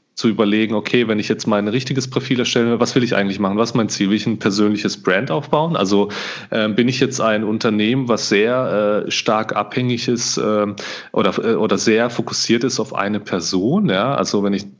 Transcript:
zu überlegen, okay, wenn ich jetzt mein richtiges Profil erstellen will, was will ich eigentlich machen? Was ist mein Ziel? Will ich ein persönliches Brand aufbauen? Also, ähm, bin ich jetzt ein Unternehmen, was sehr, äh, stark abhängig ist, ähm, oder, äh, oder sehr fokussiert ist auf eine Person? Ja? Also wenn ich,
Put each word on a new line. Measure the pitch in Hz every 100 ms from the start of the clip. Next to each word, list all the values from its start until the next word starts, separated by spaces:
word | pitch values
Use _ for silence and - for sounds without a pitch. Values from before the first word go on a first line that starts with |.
| _
zu | - 120
überlegen, | 104 104 107 110
okay, | 107 104 123 113
wenn | 107
ich | 101
jetzt | 110 -
mein | 104 104
richtiges | 120 127 131 127
Profil | - - 123
erstellen | 120 123 117
will, | 117
was | 120
will | -
ich | 120
eigentlich | 107 101 95
machen? | 98 101
Was | 117
ist |
mein | 139 -
Ziel? | - 98
Will | 104
ich | 117
ein | 104
persönliches | 107 98 104 104 104 -
Brand | - 92 139
aufbauen? | 160 143 151 165 143
Also, | 95 101 101 - - - -
ähm, | 117 107
bin | 104 123
ich | 127
jetzt | 135 131
ein | 110 107
Unternehmen, | 107 110 117 107 107 127 123
was | 110 -
sehr, | 101 110 127 127 98 104 104 -
äh, |
stark | - - 107 113
abhängig | 104 104 - 127 120 123
ist, | 120 - -
ähm, | 104 107 104 98 - - -
oder, | - 101 90
äh, | 98 101
oder | 104 101
sehr | - 107 120
fokussiert | 120 - - - 117
ist | 131 -
auf | 107
eine | - 98 104
Person? | - 95 82 95 101 185 196
Ja? | 92 117
Also | 139 92 104
wenn | 101
ich, | 98 -